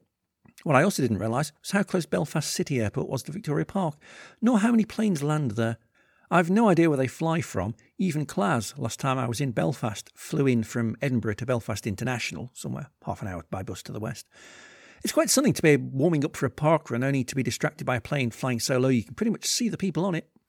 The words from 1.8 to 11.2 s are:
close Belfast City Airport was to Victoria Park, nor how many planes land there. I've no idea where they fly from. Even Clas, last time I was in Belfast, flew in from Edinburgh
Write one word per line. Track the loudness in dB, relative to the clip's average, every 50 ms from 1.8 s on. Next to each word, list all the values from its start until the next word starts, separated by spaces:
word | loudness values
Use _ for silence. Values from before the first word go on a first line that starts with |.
| 0
close | 0 0 -2 -2 0
Belfast | -2 -2 -2 0 -2 -2 -2 -2
City | -2 -4 -2 0 0 0
Airport | 0 0 0 -2 -4 -4
was | -4 -6 -6
to | -8
Victoria | -10 -8 -6 -2 -2 -2 -2
Park, | -2 -2 -2 -2 -2 -4 _ -14 -20 -20 -20 -20 -20 -6 0
nor | 2 4 4 6
how | 6 6
many | 4 4 4
planes | 2 0 -2 0 0 0 0
land | 0 0 0 0 0 0
there. | 0 0 0 0 -2 -4 _ _ _ _ _ _ _ _ _ 2 4
I've | 4 4 4
no | 4 4 6 6
idea | 6 6 6 6
where | 4 2
they | 0 -2
fly | -2 -2 -2 0 0 0
from. | -2 -4 -4 -4 -4 -4 -6 -8 _ _ _ -2
Even | -2 -2 0 -2 -4
Clas, | -4 -2 -2 0 0 0 0 -2 -4 -8 -6
last | -6 -6 -6 -4
time | -2 -2 0 0
I | -2 -2
was | -2 -2
in | -2 -2
Belfast, | 0 0 0 0 0 -2 -4 -6 -6 -6 -12 -16 _
flew | -18 -12 -4 0 2 4 4
in | 4 2 2
from | -2 -2 -2 -2 -2 -2 -2
Edinburgh | -2 -2 0 0